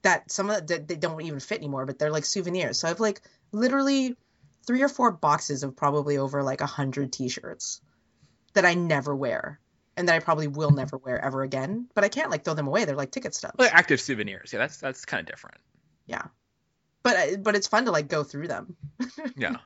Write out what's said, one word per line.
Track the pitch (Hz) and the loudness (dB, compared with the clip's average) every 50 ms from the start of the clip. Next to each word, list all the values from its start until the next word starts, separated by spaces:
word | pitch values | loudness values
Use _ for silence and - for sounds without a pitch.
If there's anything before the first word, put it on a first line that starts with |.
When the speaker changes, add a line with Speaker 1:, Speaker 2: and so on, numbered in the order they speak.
Speaker 1:
that | - 196 175 - - - | 4 4 2 2 0 -6
some | - - 196 202 | -4 -2 0 0
of | 214 202 156 | 0 -2 -2
the, | 156 175 160 | -2 -4 -4
they | 151 156 175 | -4 -8 -4
don't | 156 165 160 160 160 | -2 -2 -4 -4 -6
even | 160 160 147 139 | -8 -8 -8 -8
fit | - - 214 226 | -6 -8 -8 -6
anymore, | 156 143 139 131 131 | -6 -6 -4 -4 -4
but | 135 131 - | -6 -4 -2
they're, | 151 151 | -2 0
like, | 151 156 151 | 0 -2 -2
souvenirs. | - - 202 175 175 175 185 165 117 - - | -2 -4 -2 -2 -2 -2 -2 -2 -2 -2 -2
So | - | -2
I | 165 | -2
have, | 170 185 | 0 0
like, | 220 214 196 - _ - _ _ _ _ | 0 0 0 -4 _ -20 _ _ _ _
literally | - 214 240 254 262 277 269 277 277 269 262 254 247 _ _ _ _ _ _ _ _ _ _ | -2 0 2 2 4 4 2 4 2 2 2 0 -4 _ _ _ _ _ _ _ _ _ _
three | - 240 254 277 | -2 2 4 4
or | 285 | 2
four | 285 - 247 233 | 2 2 2 2
boxes | 180 156 - 151 151 160 - - 143 131 143 | 2 2 2 4 4 2 2 -4 -4 -4 -4
of | 139 127 | -6 -4
probably | - 151 143 143 147 143 147 143 | 0 0 2 2 2 2 2 0
over, | 139 135 135 139 143 139 | 0 0 0 0 -2 0
like, | 135 135 - | -2 -2 -2
a | 143 | -4
hundred | 139 - - 139 135 127 143 139 131 | -4 -2 -2 -2 -2 -2 -2 -4 -4
t-shirts | - - 131 123 - - - - - - - - - - _ _ _ _ _ _ _ _ _ _ _ _ _ _ _ | -4 -4 -4 -4 -4 -6 -10 -12 -12 -10 -10 -10 -10 -12 _ _ _ _ _ _ _ _ _ _ _ _ _ _ _
that | 202 185 | 6 6
I | 175 170 | 6 4
never | 175 175 165 151 139 127 143 143 | 4 2 2 2 2 2 -2 -2
wear | 135 139 120 92 - - - 147 _ _ _ _ _ _ _ _ | -2 0 0 -2 -2 -4 -8 -12 _ _ _ _ _ _ _ _
and | - 180 | -2 2
that | 175 165 | 4 4
I | 160 | 4
probably | 156 - 160 151 156 | 4 2 2 2 0
will | 147 139 147 156 147 | -2 -2 0 4 4
never | 147 139 131 - - | 6 4 4 -6 -8
wear | 131 _ 131 123 - | -8 _ -4 -4 -2
ever | - 135 131 135 | -2 -2 -2 -2
again. | 135 135 135 131 131 160 202 226 247 - _ | -2 -2 -2 -4 -4 -4 -4 -6 -6 -4 _
But | 208 202 | 2 2
I | 208 | 2
can't, | - 269 320 - | 2 -2 -2 -2
like, | 175 147 - | -2 -2 -2
throw | 180 156 | -2 -2
them | 156 143 | -2 -2
away. | 139 147 214 226 | 0 0 0 0
They're, | 156 139 | 0 -2
like, | 143 143 135 | -4 -4 -6
ticket | - 262 254 - - | -6 -8 -8 -6 -8
stubs. | - - - - | -8 -10 -8 2
Speaker 2:
Well, | - 247 | 4 4
they're | 226 - | 8 8
active | 170 175 - 147 127 | 6 8 8 2 2
souvenirs. | - - 131 107 104 101 98 92 - - - | 2 -4 -4 -4 -4 -6 -8 -12 -12 -8 -2
Yeah, | 107 | -2
that's, | 123 156 - | -2 -2 -4
that's | - - 135 131 - - | -8 -8 -8 -8 -8 -8
kinda | - - 104 80 | -6 -6 -6 -6
different. | - - - - - - _ _ _ _ _ _ _ _ _ _ | -8 -14 -16 -18 -20 -20 _ _ _ _ _ _ _ _ _ _
Speaker 1:
Yeah. | - - - - - _ _ _ _ _ _ _ _ _ _ _ _ _ _ | -10 -8 -8 -8 -10 _ _ _ _ _ _ _ _ _ _ _ _ _ _
But, | - 240 220 | 0 2 2
uh, | 180 185 180 185 | 4 2 0 -2
but | 202 190 214 202 | 0 0 2 2
it's | 202 202 | 2 0
fun | - - 220 262 | 2 2 2 2
to, | 233 | 4
like, | 180 151 151 139 | 0 0 0 0
go | 170 151 147 | -2 -2 -2
through | - - 143 156 180 | -4 -8 -10 -8 -6
them. | 120 90 - - 170 _ - 143 _ - 247 | -8 -8 -8 -14 -18 _ -16 -18 _ -10 -10
<laughs> | 254 - - 311 262 - | -10 -8 -10 -12 -10 -6
Speaker 2:
Yeah. | 139 117 80 - - - | -4 -4 -4 -4 -6 -10